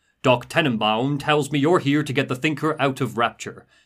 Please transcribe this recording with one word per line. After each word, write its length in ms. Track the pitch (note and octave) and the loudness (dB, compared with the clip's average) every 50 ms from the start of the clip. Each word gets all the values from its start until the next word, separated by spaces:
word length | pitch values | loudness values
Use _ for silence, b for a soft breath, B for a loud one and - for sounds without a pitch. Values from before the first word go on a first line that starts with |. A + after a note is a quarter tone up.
| _ _ _ _ | _ _ _ _
Doc 280 | - C3 B2+ B2 - - | 2 2 2 2 0 -2
Tenenbaum 680 | - D#3+ - C#3 A#2 G#2+ A2 G#2+ A2 A2+ B2+ C#3 D3 C#3+ | -2 0 0 2 0 0 0 0 2 2 0 0 -2 -2
tells 320 | - - D3+ D3+ C#3+ B2+ | 0 0 0 0 0 0
me 80 | D3 D3 | 0 0
you're 200 | C3+ D#3 F3+ F3 | 2 4 2 2
here 240 | B2 C#3 C#3+ D3+ D3+ | 2 2 0 0 0
to 100 | D3 B2+ | 0 -2
get 140 | C#3+ C3+ C3+ | -2 -2 -2
the 80 | C3 | -4
Thinker 400 | B2 - D#3 D3+ - D3+ D#3 D3+ - | -2 -2 -2 -2 0 -2 -2 0 0
out 220 | C3 C#3 C3+ - | 0 -2 0 -2
of 160 | C3+ A#2 G2+ A2 | -4 -4 -2 0
Rapture. 480 | A#2 A#2 - _ - G2+ F2 - - _ _ _ _ | -2 -2 -2 _ -12 -14 -14 -16 -20 _ _ _ _